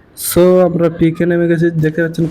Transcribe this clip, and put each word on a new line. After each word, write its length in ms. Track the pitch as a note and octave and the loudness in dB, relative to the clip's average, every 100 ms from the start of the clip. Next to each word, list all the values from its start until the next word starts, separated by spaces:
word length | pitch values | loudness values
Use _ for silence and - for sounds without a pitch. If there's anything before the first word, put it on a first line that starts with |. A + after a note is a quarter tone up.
| _ - - | _ -14 -4
So, 320 | F3 F3+ F#3 F3+ | 2 4 4 2
আমরা 240 | E3+ E3+ | 0 -2
পিকে 360 | E3 E3 E3 F3 | 0 -2 0 -2
নেমে 220 | E3+ E3+ | 0 0
গেছি, 220 | E3 E3+ | 0 0
দেখতে 320 | E3 D#3 D#3 | 0 -2 -2
পাচ্ছেন 240 | E3 E3 D#3+ | -4 -4 -4